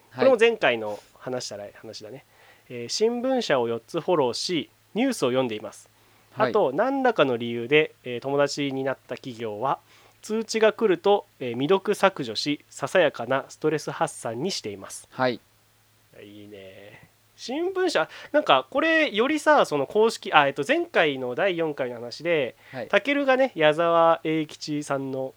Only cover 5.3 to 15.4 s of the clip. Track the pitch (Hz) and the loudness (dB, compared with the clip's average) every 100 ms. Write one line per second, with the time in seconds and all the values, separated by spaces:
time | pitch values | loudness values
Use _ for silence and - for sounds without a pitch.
5.3 | 127 127 107 101 - - _ _ _ _ | 0 0 -4 -12 -16 -20 _ _ _ _
6.3 | - 214 208 147 147 254 277 254 196 135 | -2 0 2 2 2 0 2 2 2 2
7.3 | 117 120 117 120 151 156 _ 127 120 135 | 0 -4 -4 2 2 2 _ -10 -8 -2
8.3 | 143 139 147 143 135 135 131 - 123 135 | 0 0 -2 -4 -4 -4 -6 -8 -12 -12
9.3 | 113 113 104 131 - _ _ _ _ - | -10 -10 -4 -4 -4 _ _ _ _ -6
10.3 | 220 220 226 214 - 220 165 196 202 - | -6 -4 2 2 4 0 2 2 2 0
11.3 | - 123 117 143 190 208 196 196 - 117 | -10 -6 -2 2 2 0 2 2 0 -8
12.3 | 104 143 147 _ - 135 190 147 - 117 | -6 -6 -6 _ -10 0 2 2 0 -2
13.3 | 135 - - 156 151 - - 156 - 120 | -4 -4 -4 -2 -2 -4 -6 -6 -6 -10
14.3 | 113 185 - 107 98 92 - - - 127 | -6 -6 -6 -10 -12 -14 -18 -12 -4 -2
15.3 | 110 | -2